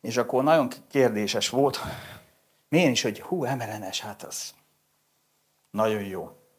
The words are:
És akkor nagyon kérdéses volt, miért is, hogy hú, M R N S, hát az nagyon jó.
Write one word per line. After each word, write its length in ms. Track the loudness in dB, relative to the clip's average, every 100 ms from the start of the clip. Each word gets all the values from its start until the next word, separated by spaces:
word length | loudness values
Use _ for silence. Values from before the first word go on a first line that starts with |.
És 160 | -2 -2
akkor 260 | 0 2
nagyon 280 | 6 4 4 -4 -2
kérdéses 600 | 4 4 4 0 0 0
volt, 300 | 2 2 0 -8 -10 -14 -18 _ _ _ _ _
miért 220 | 4 4
is, 100 | 2
hogy 200 | -2 -4
hú, 240 | -4 -4 -2
M 160 | -4
R 180 | -6 -8
N 120 | -8
S, 100 | -8
hát 220 | -10 -12
az 300 | -12 -12 -12 -16 _ _ _ _ _ _ _ _ _ _ _
nagyon 320 | 0 2 0
jó. 340 | -4 -8 -10 -16 _